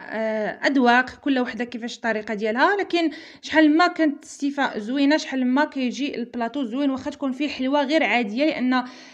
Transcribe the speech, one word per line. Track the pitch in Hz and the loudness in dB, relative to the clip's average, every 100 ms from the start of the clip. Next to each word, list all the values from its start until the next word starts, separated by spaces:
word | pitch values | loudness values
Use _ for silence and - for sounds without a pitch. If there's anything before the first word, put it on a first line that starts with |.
| - | -6
أه، | 220 220 220 208 - - | -6 -4 -2 -4 -2 0
اذواق، | 277 240 240 254 - | 4 6 4 2 -4
كل | 285 262 | -2 0
وحده | 247 220 | -2 -4
كيفاش | 240 240 233 - | -8 -8 -10 -6
الطريقه | 226 220 214 | -4 -4 -4
ديالها، | 214 220 233 330 403 | -4 -2 2 2 2
لكن | 370 339 330 - - - | -2 -2 -2 -4 -14 -18
شحال | - 302 302 311 | 0 4 6 6
ما | 349 | 4
كانت | 349 311 285 | 4 0 0
التستيفه | - - 285 285 262 214 | -10 -6 -4 -2 -2 -4
زوينه، | 208 277 277 311 | -4 2 4 2
شحال | 311 262 247 | 0 -2 2
ما | 254 302 | 2 0
كيجي | 277 247 208 285 - | -2 -4 -2 -4 -4
البلاطو | 240 240 233 285 | -8 -6 -4 -4
زوين، | 240 254 285 | -4 -2 -2
واخا | 262 294 | -2 -6
تكون | 294 277 | -6 -4
فيه | 254 294 | -2 -4
حلوه | - 262 294 | -2 0 0
غير | 269 311 | 2 2
عاديه، | 220 233 208 226 311 | 2 0 0 0 0
لان | - 254 254 254 - - | 0 0 0 -2 -12 -20